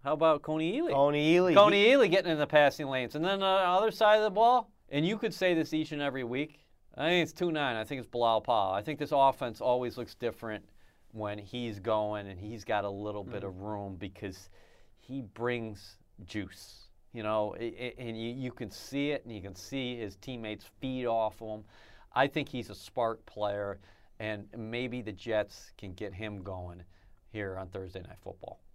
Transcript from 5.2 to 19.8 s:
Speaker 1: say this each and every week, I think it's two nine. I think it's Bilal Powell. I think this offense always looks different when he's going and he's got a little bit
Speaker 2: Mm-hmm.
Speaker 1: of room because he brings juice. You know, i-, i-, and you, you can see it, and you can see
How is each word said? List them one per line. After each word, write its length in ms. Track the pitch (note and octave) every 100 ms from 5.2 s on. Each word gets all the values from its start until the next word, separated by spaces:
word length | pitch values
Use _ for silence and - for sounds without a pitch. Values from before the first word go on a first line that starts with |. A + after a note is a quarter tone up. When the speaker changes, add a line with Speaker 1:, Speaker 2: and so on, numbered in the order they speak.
| A3
Speaker 1:
say 220 | F3 F#3
this 180 | E3+ D#3+
each 200 | D#3 D#3
and 100 | D3
every 220 | C#3+ C3
week, 420 | B2 B2 D#3 - _ _ _ -
I 120 | D#3
think 140 | F3
it's 80 | D#3+
two 180 | - F3+
nine. 240 | D#3 C#3 A2+
I 60 |
think 140 | A2 C#3
it's 80 | A2+
Bilal 320 | A#2+ A#2 A2
Powell. 300 | - A2+ F#2+
I 100 | G2
think 160 | G#2+ D3
this 120 | C#3+
offense 480 | D3 C#3 - B2+ G#2+
always 360 | A#2 B2 B2 A#2+
looks 180 | A#2+
different 500 | - A#2 G#2+ A2+ G#2 - - - _ _
when 260 | A2 G#2 G#2
he's 420 | G2+ B2 A#2+ G#2
going 480 | G#2 G#2+ G#2+ G#2 G2+
and 100 | F#2
he's 260 | G#2 A2+
got 200 | G2 G#2+
a 60 | G2+
little 340 | G2 G#2 G#2
bit 140 | G2 G2+
Speaker 2:
Mm-hmm. 40 | G2
Speaker 1:
of 140 | F#2
room 340 | G2+ G#2 G2+ F#2
because 520 | G2+ G2 G2+ F#2+ - - - _ - _
he 220 | - C3+
brings 760 | A2 - A#2+ A#2+ A2+ G#2 - - _ -
juice. 580 | F2+ G#2+ F#2 - - - - - -
You 100 | A#2
know, 320 | G#2+ G#2+ G#2+ -
i-, 60 |
i-, 300 | A#2 A2 B2 A2+
and 220 | B2 A2+
you, 100 | A#2
you 180 | B2 B2+
can 180 | A#2+ A2
see 400 | - - C#3 C#3+
it, 140 | C#3+
and 100 | A#2+
you 60 | G#2
can 140 | F#2+
see 420 | G2 - C3+